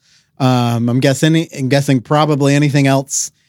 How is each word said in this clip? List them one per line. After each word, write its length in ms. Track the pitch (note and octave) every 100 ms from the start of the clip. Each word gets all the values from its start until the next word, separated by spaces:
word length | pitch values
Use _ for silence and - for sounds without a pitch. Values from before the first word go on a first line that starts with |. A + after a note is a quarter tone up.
| _ _ _ -
Um, 500 | C3 B2+ A#2+ A#2 A#2+
I'm 120 | B2
guessing, 480 | C#3 C3 D#3+ D#3+ E3
I'm 160 | C#3+ C3
guessing 320 | C#3 C#3 C3+
probably 540 | G#2+ D3+ D3+ C#3+ C#3
anything 320 | C#3+ D3 C#3+ C3+
else 460 | C3+ C#3 - - -